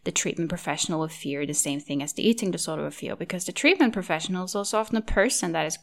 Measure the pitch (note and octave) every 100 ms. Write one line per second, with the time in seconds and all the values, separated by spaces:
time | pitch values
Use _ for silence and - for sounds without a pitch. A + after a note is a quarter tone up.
0 | - - - - E3 E3+ - D3+ - D#3+
1 | D#3+ - C#3+ C#3+ D3 D3 D3+ C#3+ - C#3+
2 | C#3+ - G#3+ A#3 F#3+ E3+ - D#3 D3 -
3 | - - E3+ F3+ - - D4 F#4+ B3+ G#3
4 | F3+ D#3 E3 F#3 F#3 G3+ G3+ A3 A3 A3
5 | A3 G3 A3+ - F3 E3 D#3 -